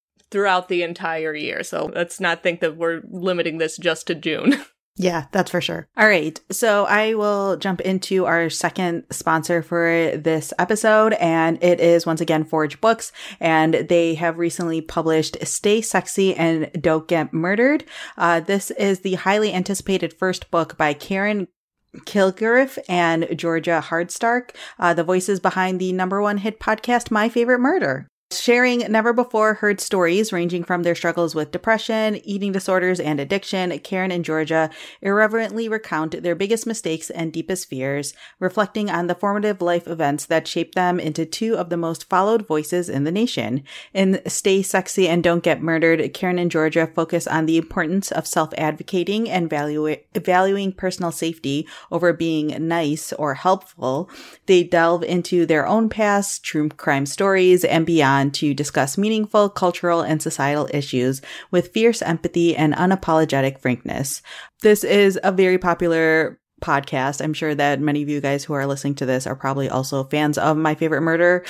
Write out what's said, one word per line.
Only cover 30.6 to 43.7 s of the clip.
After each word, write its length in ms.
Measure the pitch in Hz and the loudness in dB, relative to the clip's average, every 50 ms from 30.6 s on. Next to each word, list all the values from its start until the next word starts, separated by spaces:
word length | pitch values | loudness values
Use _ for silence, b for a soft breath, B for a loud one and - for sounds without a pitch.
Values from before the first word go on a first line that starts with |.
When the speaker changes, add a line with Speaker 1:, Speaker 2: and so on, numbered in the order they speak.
| 170 | -4
Speaker 2:
from 200 | - 180 175 170 | -2 -2 0 0
their 120 | 175 170 | 0 0
struggles 380 | - - 170 165 175 170 160 - | 0 0 -2 0 0 0 0 0
with 180 | 160 151 147 | -4 -4 -4
depression, 680 | - 175 - 226 220 214 - - 220 220 220 214 208 156 - | -6 -4 0 0 0 0 0 -2 -2 0 0 -2 -2 -4 -6
eating 280 | - 196 196 196 202 | -8 -6 -4 -4 -4
disorders, 480 | 185 196 - - 185 185 180 185 185 175 | -4 -4 -2 0 0 2 2 2 0 0
and 200 | - 151 156 139 | -2 -2 -2 -2
addiction, 580 | 139 139 196 196 - - - 190 185 180 160 143 | -2 -2 -4 -4 -4 -4 -4 -4 -2 -2 -4 -6
Karen 320 | - - 190 185 185 190 | -8 -6 -4 -4 -2 -2
and 140 | 180 175 165 | -2 -4 -4
Georgia 440 | - 156 156 156 151 165 160 160 156 B B B B B B | -2 -2 -2 -2 0 0 0 0 0 B B B B B B
irreverently 680 | - 196 196 208 220 214 220 226 226 196 202 226 233 220 | -4 0 2 2 2 2 0 -2 -4 -4 -4 -6 -4 -4
recount 520 | 220 220 220 - 175 156 156 160 - 160 | -4 -6 -6 -4 -4 -4 -4 -4 -6 -4
their 140 | 165 175 170 | -4 -4 -2
biggest 320 | 165 196 202 226 220 - 226 | -2 0 -2 -2 -2 -2 -6
mistakes 420 | 220 - - 170 160 160 - - | -8 -6 -6 -6 -6 -6 -8 -10
and 220 | - 170 165 160 | -8 -6 -6 -6
deepest 380 | 151 160 156 160 185 180 - - | -6 -8 -6 -6 -6 -6 -6 -10
fears, 440 | 143 131 131 139 139 143 143 143 B B B B B B | -8 -6 -4 -4 -4 -4 -6 -8 B B B B B B
reflecting 500 | 185 180 - 220 202 190 - 220 208 202 | -6 -4 -2 -2 -2 -2 -2 -4 -4 -2
on 180 | 165 170 175 175 | -2 -2 -2 -2
the 80 | 175 | -2
formative 460 | - - 202 202 208 202 214 208 190 | -2 -2 -2 -2 0 -2 -2 -2 -2
life 260 | 175 175 175 170 170 165 | 0 0 0 0 -2 -4
events 380 | 170 160 160 143 143 151 - | -4 -2 0 0 0 -2 -2
that 220 | - 165 160 160 - | 0 -2 -2 -2 -2
shaped 280 | - 175 170 - - | -4 -4 -4 -4 -2
them 240 | 185 180 180 180 180 | 0 0 2 0 0
into 260 | - 156 151 - 160 | -2 -4 -4 -4 -4
two 300 | 160 - - 226 220 226 | -4 -4 -4 -2 -2 -2
of 140 | 170 180 170 | -2 -2 -2
the 80 | 175 170 | -4 -4
most 320 | 170 165 165 - - - | -2 -4 -4 -6 -6 -2
followed 360 | 196 180 190 208 226 226 208 | 0 2 2 4 2 0 0
voices 440 | - 156 151 151 - - 180 175 165 | 0 -2 -2 -2 -2 -2 -4 -2 -2
in 140 | - 135 143 | -4 -2 -2
the 80 | 156 | -2
nation. 520 | 170 208 233 240 - - 110 110 120 139 139 B | 0 0 -2 -2 -2 -4 -4 -4 -4 -6 -6 B